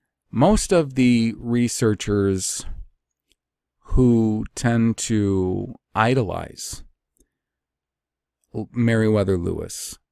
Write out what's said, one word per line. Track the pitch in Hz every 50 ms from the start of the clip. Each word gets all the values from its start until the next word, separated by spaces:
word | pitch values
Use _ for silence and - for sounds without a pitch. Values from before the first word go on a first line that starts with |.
| _ _ _ _ _ _
most | - 110 135 180 214 208 - - 196
of | 175 160 139 131
the | 131 127 123 123 117 113 113 104 -
researchers | 117 120 120 120 120 117 - - 127 110 107 101 - - 104 101 98 98 95 95 95 - - - - - - - - - _ _ _ _ _ _ _ _ _ _ _ _ _ _ _ _ _ _ _ -
who | - - 127 123 117 113 110 107 107 107 110 - -
tend | - - 123 117 117 113 113 110
to | - - - 113 107 104 98 98 95 92 92 95 98 98 - - - _ _ -
idolize | - 110 117 131 131 113 90 87 85 90 - - - - - - - - - _ _ _ _ _ _ _ _ _ _ _ _ _ _ _ _ _ _ _ _ _ _ _ _ _ _ _ _ _ _ _ _ -
L-, | 110 107 - -
Meriwether | 120 117 117 117 110 110 107 107 104 98 92 95 90
Lewis, | 85 87 85 78 80 - - - - - - - _ _